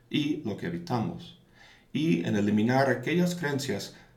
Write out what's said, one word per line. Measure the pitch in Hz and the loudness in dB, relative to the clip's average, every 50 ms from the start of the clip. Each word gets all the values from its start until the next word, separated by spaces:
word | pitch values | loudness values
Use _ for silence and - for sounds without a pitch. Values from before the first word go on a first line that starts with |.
| - - | -10 -4
y | - 156 147 147 - - - | -2 0 0 0 -2 -2 -4
lo | 110 95 | -6 -6
que | 87 98 | -6 -6
evitamos, | 90 85 85 - - 120 117 104 87 - - - - - - _ _ _ - - - - - _ _ - | -6 -6 -6 -6 -4 -2 -2 -2 -2 -6 -8 -12 -16 -20 -20 _ _ _ -20 -20 -20 -20 -20 _ _ -4
y | 147 156 165 - - - | 0 2 2 2 2 2
en | 113 110 | 0 0
eliminar | 104 101 104 104 107 107 120 127 135 139 131 | 2 2 2 4 4 4 4 4 4 4 4
aquellas | 123 123 - 147 156 175 180 175 - | 2 0 0 0 2 2 2 2 0
creencias | - 143 143 139 127 - - 101 98 - - - - - - _ | -2 -4 -4 -2 -2 -2 -4 -4 -4 -6 -10 -14 -16 -20 -20 _